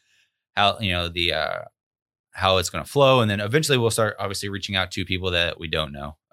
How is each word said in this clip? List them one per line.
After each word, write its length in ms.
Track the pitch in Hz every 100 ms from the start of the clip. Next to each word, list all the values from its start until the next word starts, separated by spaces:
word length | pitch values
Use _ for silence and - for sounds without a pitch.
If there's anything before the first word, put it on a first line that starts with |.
| _ _ _ _ _ -
how, 220 | 101 98
you 140 | 101
know, 160 | 87 85
the, 240 | 87 85
uh, 240 | 76 76 50 50 _ _ _ _ _ _
how 240 | - 95 95
it's 140 | 87
gonna 140 | 87
flow. 360 | - 143 135 131
And 100 | 107
then 100 | 101
eventually 360 | 104 143 156 127
we'll 120 | 117
start 260 | 113 107 -
obviously 300 | 98 98 101
reaching 280 | 98 - 95
out 140 | 90
to 120 | -
people 260 | 90 92 92
that 280 | 87 85 -
we 80 | 82
don't 240 | 80 76
know, 240 | 71 73 78 _